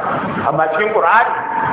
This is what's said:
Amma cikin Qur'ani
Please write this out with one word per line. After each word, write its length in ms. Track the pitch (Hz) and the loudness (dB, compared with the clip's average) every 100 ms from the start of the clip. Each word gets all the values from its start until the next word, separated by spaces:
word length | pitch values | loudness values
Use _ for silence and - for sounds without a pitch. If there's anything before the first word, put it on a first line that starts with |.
| - - - - | -4 -4 -4 -2
Amma 260 | 127 151 156 | 0 0 0
cikin 240 | - 214 | 0 0
Qur'ani 400 | 214 165 220 247 - - - - | 2 4 4 2 -2 -4 -4 -2